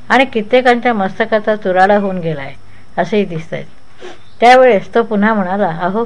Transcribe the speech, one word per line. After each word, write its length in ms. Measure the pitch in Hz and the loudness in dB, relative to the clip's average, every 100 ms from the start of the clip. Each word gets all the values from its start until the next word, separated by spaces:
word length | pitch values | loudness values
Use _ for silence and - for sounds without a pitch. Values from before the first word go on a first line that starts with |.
| - | 0
आणि 160 | 240 | 2
कित्येकांच्या 680 | 262 226 208 254 254 240 240 | 2 -2 2 2 4 2 0
मस्तकाचा 640 | 214 190 - 214 220 208 214 | 0 -2 -2 -2 0 0 -2
चुराडा 400 | 196 185 190 208 | 0 4 4 4
होऊन 220 | 202 185 | 2 -4
गेला 220 | 165 143 | -4 -6
आहे 140 | 135 131 - - - - | -8 -12 -14 -14 -10 -4
असेही 260 | 180 208 | -2 0
दिसतायत. 400 | 190 160 160 143 - - - - - - - - | -2 -6 -8 -10 -10 -14 -16 -16 -16 -16 -14 2
त्यावेळेस 540 | 240 254 254 196 - | 6 8 6 4 0
तो 80 | 233 | -2
पुन्हा 320 | 226 208 214 | 0 0 0
म्हणाला, 340 | 214 180 196 185 165 | 0 -2 -2 -2 -2
"अहो, 220 | 175 208 | -4 -2